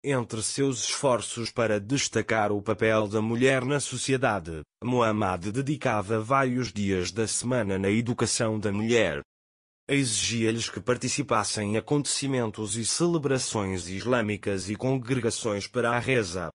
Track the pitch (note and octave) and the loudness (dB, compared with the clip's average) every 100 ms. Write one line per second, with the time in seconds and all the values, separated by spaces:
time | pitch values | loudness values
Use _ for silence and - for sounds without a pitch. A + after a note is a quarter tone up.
0 | C#3 C3+ A2+ A2 G#2+ - C#3 A#2+ - - | 0 -2 -2 -4 -4 0 0 0 -4 0
1 | C#3 A#2+ - - A2 - A2+ G#2 G2+ C#3 | 2 2 -2 -6 -6 0 2 0 0 -2
2 | - A2+ G#2 A2 G#2 G#2 G2+ G#2+ A2+ A2 | 0 -2 2 2 2 0 -2 2 4 4
3 | G#2+ A2 G#2+ A#2 B2+ C3+ B2+ C#3+ - B2+ | 2 0 0 4 4 4 2 -2 -2 -4
4 | - C3 B2 G#2 E2 D#2+ D2+ _ A2 B2 | 0 2 2 0 -4 -10 -12 _ 0 2
5 | A2+ G#2+ G2+ F#2 F#2+ A2 C3+ D3+ C3 G#2+ | 4 4 0 0 -2 -4 -2 -2 0 0
6 | G2 A2 A2 C3+ C3 B2 A#2+ G#2 G2 F#2 | 0 -2 2 2 2 0 -2 -2 0 2
7 | F2 F#2+ A2 - A#2 B2+ G2+ F#2+ G2 G#2+ | 0 -2 -2 -2 0 0 0 0 2 2
8 | A#2 A#2+ A2+ - A2+ A2 G#2 G2+ A2 A#2 | 0 0 0 0 0 0 -2 0 2 4
9 | G2 D2 - _ _ _ _ _ - C#3 | 4 0 -8 _ _ _ _ _ 0 0
10 | C3 G#2 F#2 A#2 A2 A#2 A2+ - F#2 B2 | 2 0 0 2 2 0 -4 -6 -2 0
11 | B2+ - C3 A2+ G2+ - G#2 G#2+ - D3 | 0 -2 0 2 2 -2 0 -2 0 0
12 | C#3+ - C#3 C3+ A2+ G#2 G#2+ G#2+ A2 - | 0 -2 0 0 -2 -4 -6 -4 -2 0
13 | E3+ E3+ C3+ C3 - A2+ G2 F#2 F2 F#2+ | 2 2 0 0 0 -2 0 -2 -4 -6
14 | G2+ B2 G#2+ G#2 - G2 F#2 G#2 B2+ C3+ | 0 0 2 -2 -2 -4 -4 -4 0 -2
15 | A#2 C3 A2+ - A#2 G2+ - B2 A#2 A#2+ | 0 -2 0 -2 -2 -4 -4 -2 0 0
16 | A2+ B2+ G2 F2+ E2 | 2 0 0 -4 -8